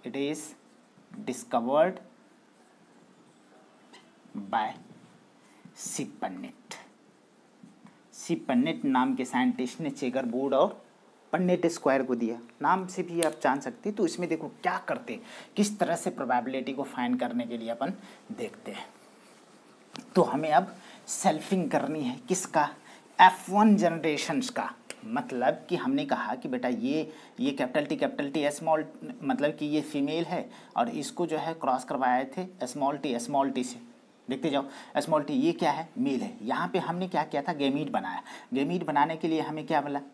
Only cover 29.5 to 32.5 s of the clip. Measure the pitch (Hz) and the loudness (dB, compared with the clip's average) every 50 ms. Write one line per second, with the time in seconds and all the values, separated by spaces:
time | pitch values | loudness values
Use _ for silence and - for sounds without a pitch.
29.5 | 156 - 151 147 147 151 143 147 - 143 139 139 151 165 175 160 180 160 - - | 0 0 -4 0 0 0 0 0 -2 -2 0 0 0 -2 -2 -2 -4 -4 -4 -8
30.5 | - - - - - - 120 120 - 156 139 - - - 175 160 156 151 147 160 | -12 -20 -20 -6 0 0 0 0 0 -6 -6 -8 -4 -4 -2 -2 0 -2 -2 -2
31.5 | 165 165 - 135 - - - - 151 131 131 127 123 127 135 135 - - 180 185 | -4 -2 0 0 0 0 0 -4 -2 0 2 4 4 2 2 -2 -4 -8 -8 -8